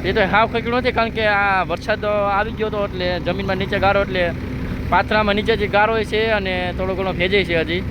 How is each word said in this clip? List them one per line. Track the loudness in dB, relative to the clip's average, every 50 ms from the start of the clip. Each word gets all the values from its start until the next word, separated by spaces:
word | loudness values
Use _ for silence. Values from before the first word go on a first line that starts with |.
| -2
એ | 0 2
તો | 2 2 4
હાવ | 4 4 4 4
ખક્યું | 0 -4 -2 0 -2 0
નથી, | 0 0 0 2
કારણ | 0 0 0 0
કે | 0 2 2
આ | 2 2 2 2 2 0 0
વરસાદ | -4 -6 -2 -2 -2 -2 0 0 0
આવી | 2 2 2 2 0 0 -2 -2 -4
ગયો | -4 -4
હતો | -2 -2 -4 -4
એટલે | -4 -4 -2 -2 -2 -2 -2
જમીનમાં | -2 -2 -2 -2 -2 -2 -2
નીચે | -2 -2 0 2 2
ગારો, | 4 4 2 0 0
એટલે | 0 0 0 0 -2 -4 -6 -6 -6 -6 -6 -6 -6 -4 -2 2
પાથરામાં | 2 2 2 4 2 2 2 2 0 0
નીચે | 2 0 0 0
જે | 0 0 2
ગારો | 4 4 4 2
હોય | 0 -2 -2 -2
છે | 0 0 2 0 0
અને | 0 -2 -2 -2 -2 -4 -4 -4
થોડો | -2 -2 -2 -2
ઘણો | -2 -2 0
ભેજે | 0 0 2 2 2 2 2
છે | 0 0
હજી. | 0 0 -2 -4 -4 -4